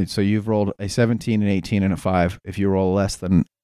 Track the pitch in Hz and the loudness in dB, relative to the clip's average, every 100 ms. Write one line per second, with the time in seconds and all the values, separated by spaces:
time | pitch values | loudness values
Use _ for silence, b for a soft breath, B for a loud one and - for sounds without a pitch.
0 | 87 - 101 107 107 107 101 - 101 - | -4 0 0 0 0 0 0 -4 -6 0
1 | 117 117 - 107 104 95 87 104 95 90 | 0 0 0 0 2 0 0 0 0 0
2 | 92 92 87 90 - 95 98 95 92 98 | 0 2 0 -2 -10 -2 0 2 2 0
3 | 98 - 92 90 - _ | 0 -4 2 2 2 _